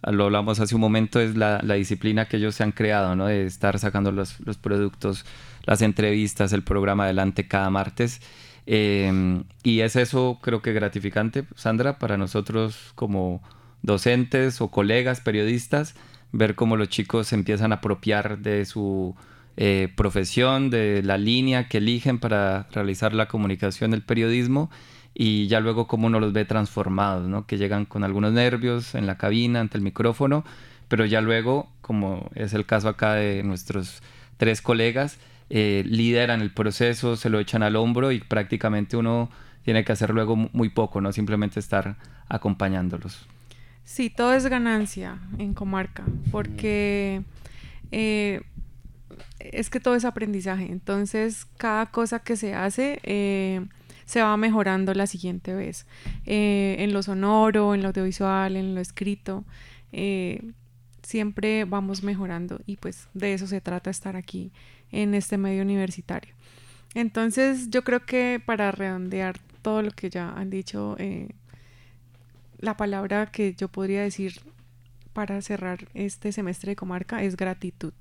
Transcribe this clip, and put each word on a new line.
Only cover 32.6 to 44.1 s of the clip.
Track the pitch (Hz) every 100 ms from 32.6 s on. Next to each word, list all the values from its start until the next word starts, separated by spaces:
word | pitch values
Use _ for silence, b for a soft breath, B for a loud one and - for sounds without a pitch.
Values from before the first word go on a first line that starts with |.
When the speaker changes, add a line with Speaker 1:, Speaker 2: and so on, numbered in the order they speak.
| 107
Speaker 1:
caso | 110 107
acá | 107 107
de | 107 104 98
nuestros | 101 92 - 101 90 - B B B -
tres | 113 110
colegas, | - 117 113 120 143 - B B B
eh, | - 107 98 98
lideran | 113 117 117 120 117
el | 104
proceso, | - 107 98 120 117 123 117
se | 120
lo | 107
echan | 101 113
al | 107
hombro | 107 117 120 135
y | 127
prácticamente | - 110 98 113 113 104 104 117
uno | 117 117 117 B B B
tiene | - 110
que | 107
hacer | 107 107
luego | 110 110 113
mu-, | 113
muy | 120 110
poco, | - 110 101
¿no? | 98
Simplemente | 101 104 104 104 -
estar | 104 101 95 101 B B B
acompañándolos. | 104 104 95 98 95 90 85 95 - - b b b b b
Speaker 2:
Sí, | - - 240